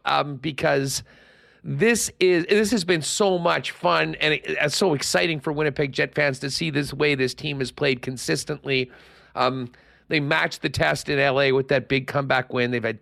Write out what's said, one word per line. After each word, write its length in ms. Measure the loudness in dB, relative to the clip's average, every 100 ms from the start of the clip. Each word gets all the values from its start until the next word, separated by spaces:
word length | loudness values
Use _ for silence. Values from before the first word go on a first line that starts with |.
um, 320 | 0 0 0 -4
because 680 | -8 -2 0 2 0 -4 -10 -20 -20 _ _ _
this 480 | -6 2 2 2 0 2
is, 260 | 4 4 2
this 220 | 2 2
has 120 | 0
been 180 | 0 0
so 380 | 0 0 2 2
much 320 | 2 0 -4
fun 440 | -2 2 2 2
and 180 | 0 0
it, 80 | 0
it's 300 | -2 -2 0
so 180 | 2 2
exciting 460 | 0 0 2 2 -2
for 140 | -4
Winnipeg 400 | -2 -2 -2 -2
Jet 200 | -2 -2
fans 240 | 0 0 -2
to 100 | -4
see 180 | -4 -2
this 240 | -2 -4
way 220 | 0 0
this 180 | 2 -2
team 260 | -4 -6 -6
has 120 | -6
played 300 | -2 -2 0
consistently. 880 | -4 -6 -2 -2 -4 -6 -2 -2 -2 -8 -20 -20 -10
Um, 360 | -2 -2 -2 -8 -12 _ _ -4
they 100 | -2
matched 420 | 0 0 0 -4
the 80 | -4
test 380 | 0 0 0 -2
in 120 | 2
L 200 | 2 4
A 140 | 4
with 160 | 2 2
that 180 | 0 0
big 180 | -2 -2
comeback 440 | -2 0 0 0
win. 180 | -2 0
They've 120 | 0
had 160 | -2 -4